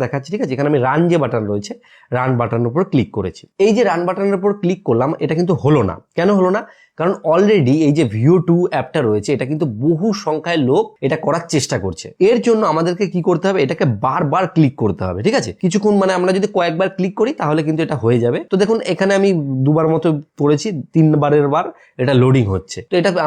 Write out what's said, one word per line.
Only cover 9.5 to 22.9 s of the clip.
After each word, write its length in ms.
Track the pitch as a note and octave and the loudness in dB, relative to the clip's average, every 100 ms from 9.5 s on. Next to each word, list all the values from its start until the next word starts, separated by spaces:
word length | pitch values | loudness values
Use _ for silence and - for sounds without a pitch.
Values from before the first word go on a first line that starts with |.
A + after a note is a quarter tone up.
কিন্তু 140 | D#3 D3+ G#2+ C#3+ | -4 -4 -2 0
বহু 220 | D#3+ A3 G3+ D#3+ | 0 0 -2 -4
সংখ্যায় 340 | D#3 E3+ E3 B2+ | -4 -2 0 2
লোক 140 | E3+ A3+ - C3+ | 2 0 -4 -4
এটা 120 | D#3+ D3 | -2 -2
করার 180 | E3 E3+ | -2 -2
চেষ্টা 240 | D3+ - A#2+ | -4 -2 -4
করছে। 280 | F#2+ E2 - - G3 | -6 -8 -10 0 2
এর 80 | A#3 | 4
জন্য 200 | A#3 A3 G3 | 2 2 2
আমাদেরকে 320 | D#3 E3+ F3 F#3+ | 0 -2 -2 -2
কি 80 | F3+ | -2
করতে 240 | F3+ E3 G3 | 0 0 0
হবে? 100 | F#3+ C3+ | 0 0
এটাকে 200 | E3 D3+ G#2 C3 | 0 -2 0 -2
বারবার 380 | D#3+ D3 E3+ F3 D#3+ | -2 0 0 0 2
ক্লিক 200 | C#3+ - | 2 2
করতে 200 | G#2+ F2 F#2 | -4 -2 -6
হবে, 120 | F2+ D#3 | -2 0
ঠিক 100 | B3+ | 0
আছে? 120 | A#2+ - | -4 -4
কিছুক্ষণ 320 | F#3 G3+ G#3 G3+ | -2 0 0 2
মানে 120 | F#3+ | 2
আমরা 180 | F3+ F3+ F#3+ | 0 0 0
যদি 100 | G3+ F#3 | -2 -2
কয়েকবার 300 | E3+ D#3+ F#3+ F#3+ | -2 -2 -4 -2
ক্লিক 160 | F3+ A3 | -4 -2
করি, 120 | A#3+ | -2
তাহলে 280 | D#4+ D3 D#3 D#3 | -2 -2 -2 -2
কিন্তু 140 | D#3+ D#3 | -2 -2
এটা 100 | C#3 | -2
হয়ে 240 | A2+ B2 | 0 2
যাবে। 200 | A#2+ - - | 0 -2 -2
তো 40 | F#3+ | 0
দেখুন, 160 | G#3 A3+ F3+ | 2 0 -2
এখানে 180 | F3 G3 G3 | -2 0 2
আমি 100 | G3 E3+ C#3 C3 C3+ | 2 0 -2 0 2
দুবার 220 | D#3 D#3+ | 2 2
মতো 140 | D#3+ E3 D3 - - | 0 0 -2 -6 -2
করেছি, 260 | D3 D3 A3 D#3 - | 0 0 -2 -8 -2
তিনবারের 540 | E3 D#3 D3+ C#3+ D3 C#3+ | 2 4 4 2 2 2
বার 120 | D#3 - - _ - | -2 -4 -10 _ -4
এটা 120 | B2+ | 0
লোডিং 300 | B2+ B2+ C3+ G2+ | 4 4 4 2
হচ্ছে। 260 | F#2 - - | -2 -6 -14
তো 40 | - | -4